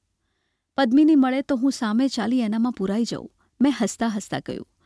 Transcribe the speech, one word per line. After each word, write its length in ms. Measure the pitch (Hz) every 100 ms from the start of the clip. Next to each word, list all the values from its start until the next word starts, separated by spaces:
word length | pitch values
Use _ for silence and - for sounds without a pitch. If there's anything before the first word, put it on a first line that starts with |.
| _ _ _ _ _ _ _ -
પદ્મિની 380 | 262 269 311 302
મળે 280 | 262 262
તો 140 | - 269
હું 160 | 269
સામે 360 | - 220 220 269
ચાલી 320 | - 226 254
એનામાં 320 | 220 226 240
પુરાઈ 320 | - 190 208 233
જાઉં, 260 | - - - _ _
મેં 120 | 277 247
હસતા 280 | 196 - 226
હસતા 320 | 208 - 131
કહ્યું. 260 | - 131 - _